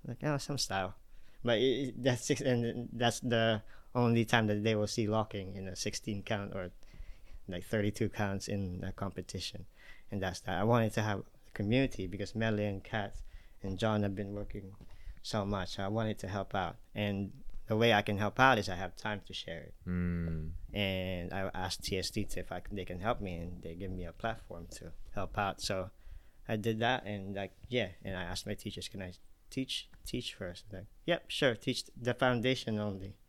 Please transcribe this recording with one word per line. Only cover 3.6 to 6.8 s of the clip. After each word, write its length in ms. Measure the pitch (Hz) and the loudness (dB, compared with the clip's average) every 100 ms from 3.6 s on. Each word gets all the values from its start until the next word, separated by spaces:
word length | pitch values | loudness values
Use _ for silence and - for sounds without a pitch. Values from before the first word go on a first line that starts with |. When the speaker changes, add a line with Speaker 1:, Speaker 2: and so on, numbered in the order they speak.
| - - - | 0 -14 -2
Speaker 1:
only 300 | 127 120 117 | 4 6 6
time 220 | 110 120 107 | 6 6 6
that 140 | 104 | 4
they 100 | 110 | 4
will 120 | 107 104 | 4 2
see 200 | - 104 | 2 4
locking 480 | 110 104 104 95 98 | 2 2 -4 -6 -6
in 120 | 95 | -6
a 80 | 87 | -4
sixteen 460 | 104 - - 101 | -4 -2 -4 -4
count 300 | - 107 101 | 0 -2 -2
or, 160 | 98 90 - | -4 -6 -8